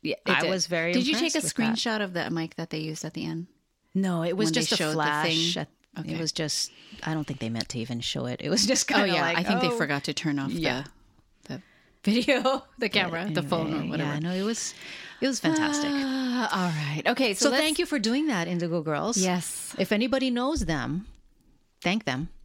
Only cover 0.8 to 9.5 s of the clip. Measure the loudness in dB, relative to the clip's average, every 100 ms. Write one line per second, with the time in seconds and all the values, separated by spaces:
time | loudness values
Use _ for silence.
0.8 | 2 2 2 2 0 0 -2 0 0 0
1.8 | 0 -2 -2 -2 -2 -2 -4 -6 -8 -6
2.8 | -6 -6 -8 -6 -6 -6 -8 _ _ _
3.8 | _ -2 0 0 0 0 2 2 0 0
4.8 | 2 2 2 2 2 2 0 -2 -6 _
5.8 | _ -10 -6 -4 -4 -2 -2 -2 -4 -8
6.8 | -20 -10 -4 -4 -4 -4 -4 -4 -4 -6
7.8 | -4 -4 -4 -4 -4 -4 0 2 4 2
8.8 | 4 4 4 4 4 2 4